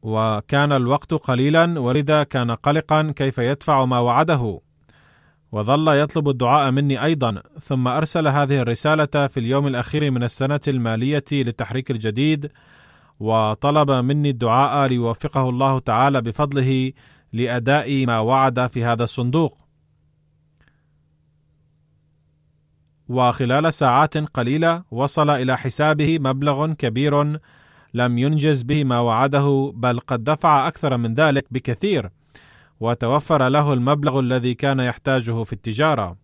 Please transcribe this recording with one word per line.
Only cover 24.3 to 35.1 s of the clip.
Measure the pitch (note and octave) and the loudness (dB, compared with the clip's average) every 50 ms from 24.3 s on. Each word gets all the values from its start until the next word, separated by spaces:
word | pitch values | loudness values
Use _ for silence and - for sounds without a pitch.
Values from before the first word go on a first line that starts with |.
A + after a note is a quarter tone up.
| _ - A#2+ A#2+ C3+ D#3 D#3+ E3 E3 E3+ F3+ _ | _ -4 -2 -2 0 0 2 0 0 -2 -6 _
وصل | - A#2 C3 - - - D3+ D3 | -6 -4 -4 -2 0 0 2 2
إلى | D3 C3 B2+ B2+ C3 | 2 0 0 -2 -2
حسابه | B2+ - C3+ - - D3 D3+ D#3 D3 D#3 D3+ D#3+ D#3+ | -2 -4 -6 -2 0 0 0 2 2 0 0 0 0
مبلغ | C#3 C3+ C3 C3+ C#3+ D3 C#3 C3+ D3+ D#3+ D#3+ | 0 -2 -2 0 0 0 0 0 -2 -4 -2
كبير | - - B2 G#2+ B2 C#3 D3 D3 C#3+ D3 D3 D3+ D#3 _ _ _ _ _ _ _ _ _ _ - | -2 -2 -2 -2 0 0 2 2 2 0 0 -2 -6 _ _ _ _ _ _ _ _ _ _ -2
لم | A#2 B2 B2 A#2+ A#2+ | 0 0 0 2 2
ينجز | B2+ C#3+ D#3 D3+ C#3 D#3 D3+ C3 A#2+ | 2 2 2 2 2 2 2 0 0
به | A#2+ D3 D3+ C#3+ | -2 -2 0 0
ما | C3 B2 A#2+ | 0 0 2
وعده، | A#2+ A#2 A2+ A2+ C3 C#3 C#3 C#3+ C#3 C#3+ C#3 C3+ C3+ C#3+ - | 2 2 2 2 2 2 2 2 2 2 2 2 0 -2 -4
بل | A#2+ A#2 B2 A#2+ A#2 | -2 -2 -2 -2 -2
قد | - - C3 A#2+ A2 | -4 -6 -6 -4 -2
دفع | C3 D#3 D3 - E3+ D3+ C#3 C3 E3 | -2 -2 2 4 4 4 4 4 0
أكثر | D3+ - - D3 C3 | -4 -2 -2 -2 0
من | A#2+ A#2 A2+ A2+ | 0 -2 -2 0
ذلك | B2 D#3 D#3 C#3 C#3 C3+ _ | 2 2 2 2 0 -2 _
بكثير، | A#2+ C3 - - A#2+ - - G#3 G3+ D3 G#2 F#2 _ _ _ _ _ - - - _ - _ _ _ _ | -8 -6 -4 -4 -6 -2 -2 -2 0 -2 -4 -6 _ _ _ _ _ -20 -20 -20 _ -20 _ _ _ _
وتوفر | A2 A#2 A#2+ - - A#2 C3 D3 C#3+ - E3 D3 C3 B2+ | -2 -2 -2 0 0 0 0 0 0 2 2 2 2 4
له | C3+ D3 D3 D3 C#3 | 2 2 2 2 0
المبلغ | B2+ A#2+ C3 D3 D3 C#3+ D3 C3 C#3 | 0 2 2 0 2 0 0 0 0
الذي | C3 A#2+ C3 B2+ A#2+ B2+ B2 | 0 0 0 0 -2 -2 -4
كان | - - C#3 C3+ C3+ | -2 -2 -2 0 0
يحتاجه | B2+ B2 A#2 - _ C#3+ | -2 -4 -4 -6 _ -2